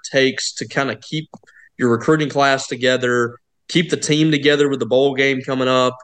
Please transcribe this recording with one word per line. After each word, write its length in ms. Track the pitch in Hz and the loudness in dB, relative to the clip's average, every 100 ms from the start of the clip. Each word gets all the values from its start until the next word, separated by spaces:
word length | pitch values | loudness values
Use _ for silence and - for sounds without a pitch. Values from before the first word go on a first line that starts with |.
| - | -2
takes 420 | 139 131 - - | 0 0 0 -8
to 120 | - 120 | -8 -8
kinda 280 | 147 135 110 | -4 -4 -6
keep 320 | - 156 156 - _ _ _ - | -8 -10 -10 -20 _ _ _ -2
your 120 | 123 | 0
recruiting 380 | 117 160 156 143 | 2 2 2 0
class 380 | 143 139 135 - | 0 2 2 -2
together, 720 | 123 127 127 123 120 117 - _ _ _ | -2 0 0 0 0 -2 -6 _ _ _
keep 220 | 170 160 | -2 0
the 60 | - | -2
team 340 | - 151 156 | -2 2 2
together 380 | 147 143 147 143 | 2 2 2 2
with 120 | 135 | 0
the 60 | 110 | 0
bowl 280 | 123 139 | 2 2
game 260 | 131 135 131 | 2 -2 -2
coming 260 | 135 131 127 | -4 -2 0
up. 280 | 127 127 123 | 2 0 -2